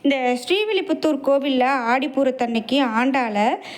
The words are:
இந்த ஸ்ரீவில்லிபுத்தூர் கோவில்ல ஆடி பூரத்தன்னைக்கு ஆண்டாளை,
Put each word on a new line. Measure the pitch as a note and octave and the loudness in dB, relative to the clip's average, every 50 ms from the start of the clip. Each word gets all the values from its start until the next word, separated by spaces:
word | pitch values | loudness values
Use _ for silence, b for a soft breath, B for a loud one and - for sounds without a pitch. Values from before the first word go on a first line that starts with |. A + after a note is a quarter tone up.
| - | 0
இந்த | C#4+ C#4 C4+ B3+ B3 B3 B3 | 0 0 2 0 0 -2 -2
ஸ்ரீவில்லிபுத்தூர் | B3 - F4+ G4+ G#4+ G#4+ A4 F#4+ E4+ - D#4+ - - D#4 D4+ C4+ | -2 -2 0 0 0 0 0 -2 0 -2 -2 0 0 0 0 0
கோவில்ல | - - C#4 C#4 C4+ D4 C4 B3+ B3 | 0 2 2 2 2 2 2 2 2
ஆடி | B3+ C#4 C4+ A#3 A3+ A#3+ C4+ C4 D4+ | 2 2 0 0 0 0 0 0 -2
பூரத்தன்னைக்கு | - C4+ C#4 C4 B3+ C4 B3 A#3 A#3 A3+ A3 - B3+ C#4 C#4 | 0 0 0 0 0 -2 -2 -2 -2 -2 -2 0 0 2 2
ஆண்டாளை, | A#3+ A3 A3 B3 C4+ C4+ C#4 B3 A3+ G#3 G3+ G#3 A#3+ D#4 - B B B | 2 2 0 0 2 2 0 0 0 0 0 0 0 0 -2 B B B